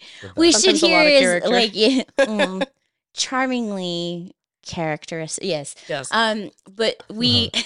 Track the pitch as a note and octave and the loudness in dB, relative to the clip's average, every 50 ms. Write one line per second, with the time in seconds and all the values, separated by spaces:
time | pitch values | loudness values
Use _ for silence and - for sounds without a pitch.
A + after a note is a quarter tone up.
0 | - - - - - - - - E4 E4+ D4+ - F4+ F#4+ D4+ D#4 E4+ E4 E4 D#4+ | -20 -20 -20 -18 -18 -10 0 2 4 4 4 6 4 4 4 4 4 4 4 4
1 | D#4 D4+ C#4+ C4+ C4+ F3+ F3 F3 - - A#3+ A#3+ A3+ A3 F#3+ G3 G#3+ B3 C4 B3+ | 6 6 6 6 6 4 2 0 0 2 2 2 2 0 0 2 2 4 4 2
2 | - - _ - C4 G#3 A3 G#3 F#3+ F3+ F#3+ F#3+ C4+ - _ _ _ _ _ _ | -2 -2 _ 0 0 0 2 -2 -2 -2 -2 -6 -6 -8 _ _ _ _ _ _
3 | _ _ _ - - - C4+ B3+ C4 B3+ B3+ B3 A#3 G#3 G3+ F#3+ F#3 F3 F3 E3+ | _ _ _ -8 -6 -4 -2 -2 -2 -2 -2 -4 -4 -6 -6 -6 -6 -6 -4 -4
4 | E3+ F3 F3 E3+ F3 F#3+ - _ _ _ _ _ _ - - F3+ D#3+ D#3 D3+ D3+ | -6 -6 -6 -8 -10 -14 -18 _ _ _ _ _ _ -12 -8 -6 -4 -4 -4 -6
5 | - - E3+ D#3+ D#3+ D#3 - - - F#3+ E3 D3 C#3 - - - - - D#3 C#3 | -8 -10 -10 -10 -8 -8 -10 -8 -4 -4 -4 -4 -6 -10 -16 -18 -12 -10 -8 -8
6 | C3 - - A3 A3+ A3 G#3+ A3 G3 - - _ _ - F#3+ G#3 A3+ G#3 - - | -6 -2 0 0 0 0 0 -4 -8 -10 -16 _ _ -20 _ -2 -2 -2 -2 -4
7 | - - G#3 G#3+ A#3+ B3 A#3+ A#3+ A3+ - - A#3 - | -12 -14 -8 -4 -2 0 0 0 0 -2 -4 -6 -4